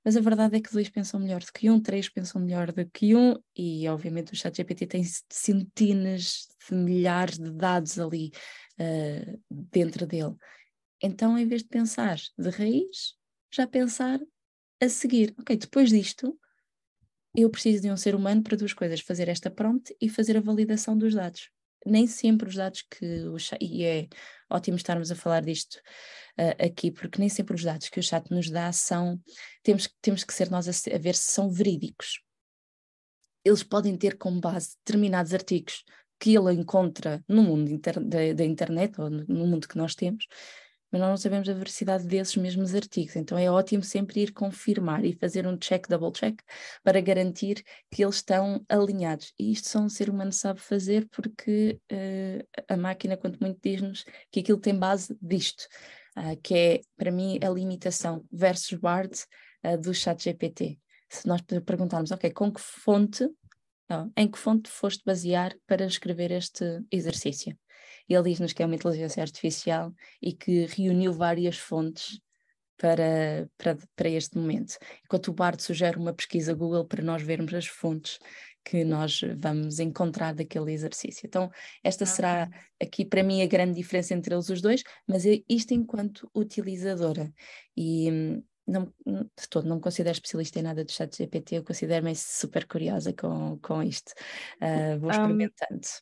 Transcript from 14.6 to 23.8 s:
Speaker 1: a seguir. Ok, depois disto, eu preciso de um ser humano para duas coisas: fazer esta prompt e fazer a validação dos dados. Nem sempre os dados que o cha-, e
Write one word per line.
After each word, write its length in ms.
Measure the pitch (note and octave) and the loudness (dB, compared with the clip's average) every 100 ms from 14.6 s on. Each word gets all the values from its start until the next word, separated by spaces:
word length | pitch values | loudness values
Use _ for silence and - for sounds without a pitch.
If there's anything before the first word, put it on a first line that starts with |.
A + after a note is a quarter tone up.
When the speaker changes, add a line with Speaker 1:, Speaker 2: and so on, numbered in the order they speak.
| _ _ | _ _
Speaker 1:
a 60 | B3 | 0
seguir. 480 | B3 B3+ A#3+ G#3+ - | 2 2 4 4 0
Ok, 200 | - G#3+ | -2 -2
depois 320 | - C#4 C4 | 2 6 8
disto, 500 | G#3+ F#3+ - B3+ D#4+ _ _ _ _ _ _ _ _ _ - | 6 4 -4 -6 -6 _ _ _ _ _ _ _ _ _ 4
eu 140 | A3+ | 4
preciso 320 | A3+ A3+ G#3+ | 6 2 4
de 100 | G3 | 2
um 60 | F#3+ | 0
ser 180 | G3+ G3+ | 2 2
humano 260 | G3 G#3+ | 4 2
para 140 | G#3+ G#3+ | 2 0
duas 160 | G3+ | -2
coisas: 300 | - F3 E3 | -2 -2 -2
fazer 260 | - F3+ F3 | -4 -2 0
esta 240 | F3 F#3+ | -2 -4
prompt 420 | F3+ A3 B3 - - | -2 0 0 -2 -4
e 80 | A3 | -2
fazer 300 | G#3+ A3 A3 | 2 4 4
a 40 | |
validação 560 | G#3+ G#3+ A3 G#3+ - A3 | 4 2 2 0 2 2
dos 160 | A3 | 4
dados. 360 | G#3+ F3+ F3 - _ _ _ G3 | 2 -2 -8 -20 _ _ _ 4
Nem 200 | G#3+ A#3 | 6 6
sempre 420 | - A3+ A3 G#3+ | 4 6 6 4
os 60 | F#3+ | -4
dados 260 | F#3+ F#3+ | -4 -6
que 460 | - - F3 E3+ E3 | -16 -10 -6 -6 -6
o 100 | E3 | -8
cha-, 220 | - - | -8 -6
e 220 | F3+ E3+ | -4 0